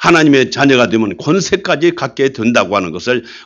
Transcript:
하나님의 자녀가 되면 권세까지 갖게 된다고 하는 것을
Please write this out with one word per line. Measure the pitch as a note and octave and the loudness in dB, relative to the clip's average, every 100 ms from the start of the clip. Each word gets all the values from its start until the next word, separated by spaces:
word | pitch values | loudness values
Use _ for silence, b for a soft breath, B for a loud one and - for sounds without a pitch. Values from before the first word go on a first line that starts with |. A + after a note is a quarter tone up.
하나님의 | F3 E3 D#3 C#3 B2 | 0 2 4 4 2
자녀가 | - C#3 B2+ A2+ | 0 2 4 2
되면 | A2+ G#2+ F#2 | 0 -2 -4
권세까지 | - F#3+ E3+ F#3+ F#3+ D3+ E3+ E3+ | -2 -2 0 -4 -2 0 0 -2
갖게 | C3+ - C3+ | -6 -2 -2
된다고 | C3+ A2+ A#2 F#2 G2+ | -2 0 0 0 -2
하는 | F2+ | -2
것을 | F2+ B2 B2 A#2+ B | -6 -4 -4 -6 B